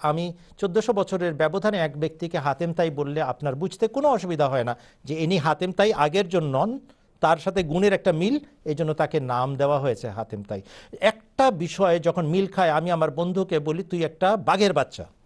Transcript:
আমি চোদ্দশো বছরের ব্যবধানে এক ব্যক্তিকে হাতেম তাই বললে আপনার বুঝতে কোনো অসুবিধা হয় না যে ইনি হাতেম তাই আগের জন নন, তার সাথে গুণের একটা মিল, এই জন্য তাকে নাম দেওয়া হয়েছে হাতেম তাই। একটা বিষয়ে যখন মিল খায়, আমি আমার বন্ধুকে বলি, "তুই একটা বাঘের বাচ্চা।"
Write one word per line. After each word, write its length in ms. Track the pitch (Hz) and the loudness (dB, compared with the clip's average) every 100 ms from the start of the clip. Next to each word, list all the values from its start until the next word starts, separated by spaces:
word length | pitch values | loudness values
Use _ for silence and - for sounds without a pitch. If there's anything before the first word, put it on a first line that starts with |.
আমি 320 | 151 156 175 170 - - | -2 -2 -4 -8 -16 -6
চোদ্দশো 360 | 196 190 226 | -2 0 0
বছরের 400 | 202 185 185 175 | 0 0 -2 -2
ব্যবধানে 440 | 147 156 190 214 202 | 0 0 0 0 0
এক 220 | 156 143 | -2 -2
ব্যক্তিকে 380 | 156 156 170 170 | -6 -6 -6 -2
হাতেম 360 | 139 135 170 | -2 -2 -2
তাই 160 | 170 165 | 0 0
বললে 320 | 143 143 151 | 0 -4 -2
আপনার 340 | 135 123 143 131 | -4 -4 -4 -4
বুঝতে 320 | 185 - 220 | -6 -2 -2
কোনো 220 | 220 - | 0 2
অসুবিধা 400 | 226 180 156 139 | 2 0 0 0
হয় 140 | 131 | 0
না 140 | 120 117 - _ | -2 -6 -12 _
যে 200 | - 160 | -8 -4
ইনি 140 | 160 185 | 0 2
হাতেম 340 | 156 151 180 | 2 0 -2
তাই 220 | 180 208 | 0 2
আগের 360 | 170 151 190 185 | 4 2 2 0
জন 140 | 180 | 0
নন, 360 | 151 131 202 269 - _ _ - | 0 0 -2 -4 -12 _ _ 0
তার 180 | 156 160 | 2 2
সাথে 260 | 190 185 | 0 -2
গুণের 300 | 160 170 202 | 0 2 2
একটা 180 | 190 196 | 2 2
মিল, 280 | 156 196 285 - _ - | 2 0 -2 -6 _ -6
এই 100 | 151 | -4
জন্য 180 | 156 | -2
তাকে 260 | 151 151 156 | 0 0 0
নাম 360 | 127 123 131 135 | -2 -2 -2 0
দেওয়া 240 | 139 143 | 0 2
হয়েছে 300 | 139 113 117 | 0 -2 -6
হাতেম 340 | 104 110 104 | -8 -8 -8
তাই। 180 | 101 101 - - - - | -8 -10 -10 -20 -18 0
একটা 520 | 202 220 _ - 269 | 0 0 _ 2 2
বিষয়ে 480 | 170 165 - 190 170 | 2 -4 0 2 4
যখন 280 | 160 165 151 | 2 0 0
মিল 200 | 180 196 | 0 0
খায়, 220 | 190 175 | 2 2
আমি 220 | 151 170 | 2 0
আমার 200 | 165 156 | 0 0
বন্ধুকে 480 | 139 175 185 185 160 | 0 -2 -2 0 -2
বলি, 240 | 147 160 | -2 -4
"তুই 200 | 185 175 | -4 -2
একটা 340 | 156 - 185 214 | -4 0 0 2
বাঘের 360 | 127 190 208 | 2 2 4
বাচ্চা।" 320 | 151 131 - - _ | 2 -2 -6 -18 _